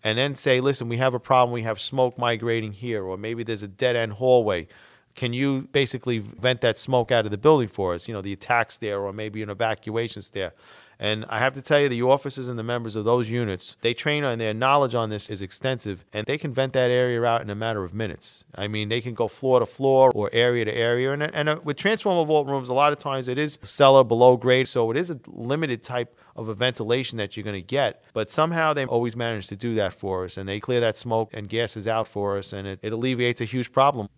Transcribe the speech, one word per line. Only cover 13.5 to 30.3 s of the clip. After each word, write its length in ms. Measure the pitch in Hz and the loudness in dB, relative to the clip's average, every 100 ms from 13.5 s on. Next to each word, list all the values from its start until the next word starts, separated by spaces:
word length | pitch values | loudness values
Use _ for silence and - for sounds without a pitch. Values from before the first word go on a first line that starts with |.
| 92 - - | -4 -8 -4
they 140 | 120 | -4
train 280 | 117 151 147 | -2 -2 -2
on, 140 | 143 117 | -2 -2
their 160 | 110 | -2
knowledge 420 | 110 131 143 135 | 0 2 4 4
on 140 | 120 113 | 0 -2
this 220 | 107 - | -4 -6
is 100 | 101 | -8
extensive, 640 | 95 - 135 131 104 92 _ | -8 -4 -4 -4 -6 -8 _
and 140 | 107 107 | -8 -4
they 100 | 143 | -4
can 160 | 151 | -4
vent 220 | 127 135 | -2 0
that 160 | 131 123 | 2 2
area 340 | 123 123 120 | 4 2 2
out 160 | 117 117 | 2 0
in 80 | 104 | -2
a 60 | |
matter 300 | 101 113 110 | -6 -4 -4
of 100 | 90 | -6
minutes. 500 | 101 110 - - - - | -6 -6 -6 -12 -14 -16
I 140 | - 104 | -8 -6
mean, 220 | 107 104 | -4 -2
they 100 | 117 | -2
can 140 | 120 | -4
go 120 | 113 110 | -4 -4
floor 340 | - 131 127 | -2 2 4
to 40 | |
floor 480 | 117 - 135 135 131 | 2 -2 2 6 6
or 140 | 107 101 | 6 0
area 360 | 117 123 120 107 | 2 2 2 0
to 40 | |
area. 400 | 117 117 120 131 | 0 0 2 0
And, 80 | 143 | -2
and, 260 | 151 - 151 | -4 -2 -2
uh, 120 | 156 | -2
with 140 | 160 139 | -4 -2
transformer 480 | 196 220 208 180 156 | 0 0 2 2 4
vault 220 | 156 139 | 2 2
rooms, 200 | 139 123 | -2 0
a 60 | |
lot 180 | 127 147 | 2 4
of 60 | 147 | 2
times 300 | 147 135 127 | -4 -4 -2
it 100 | 127 | -2
is 200 | 151 - | -2 -4
cellar 420 | 107 - 139 135 | -8 6 8 10
below 320 | 123 117 123 123 | 8 8 8 8
grade, 320 | 120 127 127 | 4 4 2
so 220 | 127 113 | 0 0
it 80 | 123 | 0
is 120 | 175 | -4
a 80 | 143 - | -8 -12
limited 560 | - 117 147 160 113 | -12 -4 -2 -2 -4
type 320 | - 123 120 _ _ - | -6 -6 -6 _ _ -12
of 120 | 110 | -10
a 60 | |
ventilation 640 | 104 123 123 110 123 127 117 | -2 -2 -2 -2 0 -2 -6
that 180 | 101 | -6
you're 100 | - | -6
gonna 180 | 104 101 | -8 -8
get. 420 | 90 127 123 - _ | -4 0 0 -2 _
But 180 | - 107 | -6 -4
somehow 440 | - 156 170 160 | 0 0 2 0
they 100 | 147 | 0
always 320 | 131 117 120 113 | 0 0 -2 -4
manage 300 | 117 110 95 | -6 -6 -8
to 100 | 98 | -8
do 180 | 120 110 | -4 0
that 180 | 98 | -2
for 300 | - 101 92 | -4 -6 -4
us, 100 | 90 | -6